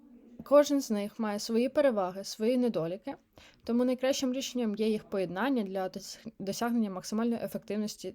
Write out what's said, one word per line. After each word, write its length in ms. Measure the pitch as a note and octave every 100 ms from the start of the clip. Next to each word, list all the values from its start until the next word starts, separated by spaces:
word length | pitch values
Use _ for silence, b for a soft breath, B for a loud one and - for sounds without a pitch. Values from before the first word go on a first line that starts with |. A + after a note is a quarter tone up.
| - - - -
кожен 360 | - C#4+ D4 C#4+
з 100 | C4+
них 280 | G#3 G#3 -
має 200 | A3 G#3
свої 300 | - A3+ B3+
переваги, 560 | D4+ C#4+ G#3 F3+ F#3+
свої 320 | G3+ - G#3+ B3+
недоліки, 580 | B3 F#3 E3 F#3+ - - _ - B B
тому 200 | - A#3+
найкращим 480 | B3+ B3+ C4 C#4+ C4
рішенням 420 | B3+ B3+ B3 A3+
є 140 | G3+ A3
їх 160 | G#3+
поєднання 580 | - G3+ F3+ F3+ B3 B3+
для 260 | G3 F#3+ F#3
досяг-, 380 | F#3+ - - - -
досягнення 520 | G3 G3+ A#3+ A#3 G#3
максимальної 500 | F#3 F3+ A3 A#3 A#3
ефективності 720 | - F#3+ - G#3 G#3 - F#3